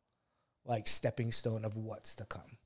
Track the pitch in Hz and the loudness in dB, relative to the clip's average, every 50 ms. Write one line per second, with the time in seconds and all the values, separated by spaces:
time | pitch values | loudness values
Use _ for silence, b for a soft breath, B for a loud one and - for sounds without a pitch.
0 | _ _ _ _ _ _ _ _ _ _ _ _ - - 120 110 - - - - | _ _ _ _ _ _ _ _ _ _ _ _ -4 -2 0 2 4 4 4 4
1 | - 120 - - 117 117 113 - - 117 110 110 110 107 104 113 110 110 107 - | 4 2 0 0 0 2 2 2 2 2 0 0 -2 -4 -4 -4 -6 -6 -8 -8
2 | - - - - 107 - - - - - 117 - _ | -8 -10 -10 -8 -8 -8 -10 -10 -12 -16 -20 -20 _